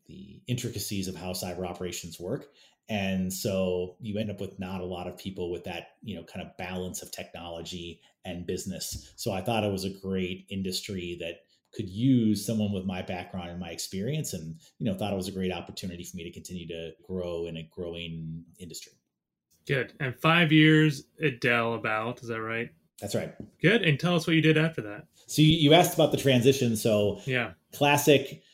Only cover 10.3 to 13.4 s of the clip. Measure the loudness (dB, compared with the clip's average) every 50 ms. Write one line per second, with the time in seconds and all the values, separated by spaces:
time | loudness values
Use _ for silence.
10.3 | -6 -8 -10 -8 -6 -6 -4 -4 -4 -6 -6 -6 -8 -8 -6 -8 -8 -8 -8 -8
11.3 | -10 -12 _ _ _ _ _ _ -10 -8 -8 -6 -4 0 2 4 4 4 4 4
12.3 | 2 0 0 -2 -2 0 0 0 -2 -2 -4 -4 -4 -4 -6 -6 -8 -8 -8 -8
13.3 | -10 -10